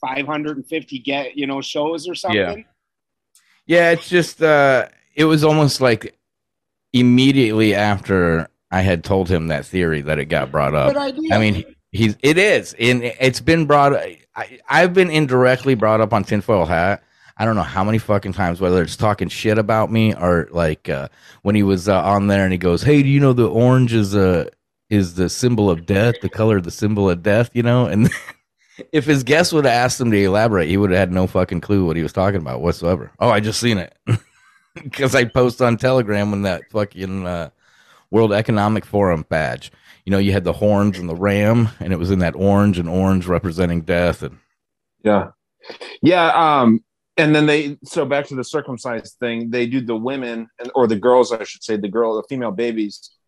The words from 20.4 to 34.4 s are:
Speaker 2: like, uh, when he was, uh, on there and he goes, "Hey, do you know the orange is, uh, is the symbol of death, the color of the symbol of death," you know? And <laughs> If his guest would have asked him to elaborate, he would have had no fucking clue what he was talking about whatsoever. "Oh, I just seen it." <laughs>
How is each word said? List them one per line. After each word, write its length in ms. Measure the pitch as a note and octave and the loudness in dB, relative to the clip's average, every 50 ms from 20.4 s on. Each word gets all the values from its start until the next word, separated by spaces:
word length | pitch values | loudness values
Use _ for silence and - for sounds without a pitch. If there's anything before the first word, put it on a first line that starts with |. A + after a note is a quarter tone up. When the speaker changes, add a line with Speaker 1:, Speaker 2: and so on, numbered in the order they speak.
| D#2 - | -2 -4
Speaker 2:
like, 380 | - E2+ E2+ D#2 D#2 - _ - | -4 -2 -2 -2 -2 -4 _ -8
uh, 200 | D#2 C2+ C#2 C#2 - _ _ - - _ | -6 -6 -6 -10 -14 _ _ -20 -20 _
when 120 | _ G2+ G#2 | _ 0 2
he 80 | G#2+ | 2
was, 260 | G2+ G2 G2 F#2 E2+ G#2 | 2 2 0 0 0 0
uh, 140 | G2 F#2 | 0 0
on 240 | D#2+ F#2+ G2+ G2+ G2 G2+ | 2 2 0 2 2 2
there 160 | G2 G2 F#2+ | 2 2 2
and 80 | F#2 | 0
he 60 | F#2 F2 | 0 0
goes, 240 | F2+ F2+ F2 F2 | 0 0 0 2
"Hey, 200 | G2+ C3+ D3 D3 | 2 4 4 4
do 60 | C#3 C3+ | 4 4
you 100 | C#3 C#3+ | 2 4
know 140 | C#3+ C3+ | 4 4
the 160 | B2+ A#2+ A#2 F#2+ | 4 2 2 2
orange 440 | D2 A2+ A#2+ B2 B2+ B2+ B2+ A#2 A2+ | 2 2 4 4 4 4 2 2 2
is, 200 | A2+ G#2 F#2+ G2+ | 0 0 2 2
uh, 340 | G#2 F#2+ F#2 F2+ E2 D2 - _ _ _ _ _ _ _ _ | 2 2 4 2 0 -2 -4 _ _ _ _ _ _ _ _
is 240 | A2 G2+ F#2+ F2 F2 | 0 0 0 0 -2
the 140 | F2+ F#2 E2+ | -2 -2 -2
symbol 400 | - - - B2 B2 G#2+ G#2 G2 | -2 -2 0 0 2 2 2 2
of 160 | E2+ E2 E2 | 0 0 -2
death, 300 | E2+ G2+ G2 A2 A#2+ A#2 - | -2 0 2 2 0 0 -2
the 80 | - F2+ | -6 -8
color 300 | - - A2 A2 G#2+ G2 | -4 0 0 2 2 0
of 60 | E2+ | -2
the 60 | E2+ | -4
symbol 380 | - - A2 G#2 G#2+ G#2 G2 F#2+ | -8 -4 -4 -2 0 2 2 0
of 120 | F2 F2 E2 | 0 0 0
death," 260 | G#2 G2+ A2+ A#2+ B2 _ | 0 2 2 0 0 _
you 80 | A#2+ | -2
know? 240 | A#2 A#2+ A#2+ B2+ B2 | 0 2 2 2 2
And 220 | G2+ E2 G#2 A#2+ E3 - - - | 0 2 2 2 2 0 -4 -14
<laughs> 80 | - - _ _ _ _ _ _ _ _ - - _ | -18 -20 _ _ _ _ _ _ _ _ -20 -18 _
If 120 | - D#3 B2+ | -4 -2 0
his 160 | D3 D3+ C3+ | 2 0 0
guest 300 | B2+ A2+ D3 D#3+ F3 F3 | 2 0 0 2 2 2
would 120 | E3+ D#3 C#3+ | 0 0 2
have 80 | C3 A#2 | 2 2
asked 260 | A#2 B2 B2+ - - | 2 0 0 -2 -2
him 100 | C3 A#2 | 0 0
to 60 | G#2+ G2+ G2+ | 2 2 2
elaborate, 440 | F#2+ F#2 G#2 A2 A#2 G#2+ F#2 E2 D2+ | 2 2 2 0 2 0 0 0 0
he 80 | F2+ | 0
would 140 | G2 G#2 G2 | 0 2 2
have 80 | F2+ F#2 | 2 0
had 140 | G2 F2+ | 0 0
no 140 | F2+ F#2 F#2 | 0 -2 -2
fucking 340 | F2+ - F#2 F2+ - F#2 E2+ | 0 0 -2 -2 -2 -4 -8
clue 260 | - - G#2 G2+ F#2 | -4 -2 0 0 0
what 100 | E2+ D#2+ | 0 -2
he 60 | E2 | -2
was 100 | D#2+ D2+ | -4 -4
talking 280 | - G2 F#2 G2+ G2 F#2+ | -2 -2 -2 0 -2 -4
about 200 | D#2 C2 B1+ B1 | -6 -6 -8 -4
whatsoever. 520 | D2+ F2 E2 - F2 E2+ F#2 D#2+ - - _ _ | -4 -4 -4 -2 -2 -2 -2 -4 -6 -14 _ _
"Oh, 80 | G2 A#2+ | 0 2
I 100 | A2 G2+ | 2 0
just 200 | G#2+ A2 G#2 - | 0 -2 -4 -2
seen 180 | - A#2+ A2+ F#2+ | -2 -2 -2 -2
it." 180 | E2+ - _ _ _ | -4 -10 _ _ _
<laughs> 840 | - A2 A2 - _ _ _ | -4 -4 -4 -4 _ _ _